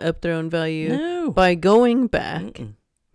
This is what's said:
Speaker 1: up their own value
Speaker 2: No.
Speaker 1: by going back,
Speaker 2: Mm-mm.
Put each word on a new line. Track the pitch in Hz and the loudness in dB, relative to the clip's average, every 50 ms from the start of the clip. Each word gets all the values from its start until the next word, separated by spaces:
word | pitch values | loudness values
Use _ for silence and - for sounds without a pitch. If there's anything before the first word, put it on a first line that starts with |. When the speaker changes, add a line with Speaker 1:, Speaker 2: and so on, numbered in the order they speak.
| - | 0
Speaker 1:
up | 165 160 - | -2 -4 -2
their | - 170 165 | -4 -4 -4
own | 160 160 165 | -2 -4 -4
value | 165 165 160 160 160 156 160 180 | -4 -2 -2 -2 -4 -4 -4 -2
Speaker 2:
No. | 247 285 320 349 349 359 339 277 | -2 -2 -4 -4 -4 -4 -4 -2
Speaker 1:
by | - - 185 180 180 | 2 2 4 4 2
going | 170 165 190 208 226 247 240 233 262 254 214 | 2 4 4 6 6 6 6 4 2 0 0
back, | - 165 - - - 160 180 | -2 -4 -4 -4 -6 -8 -8
Speaker 2:
Mm-mm. | 214 - - 123 104 107 - _ _ _ _ _ _ _ | -10 -12 -14 -14 -14 -14 -18 _ _ _ _ _ _ _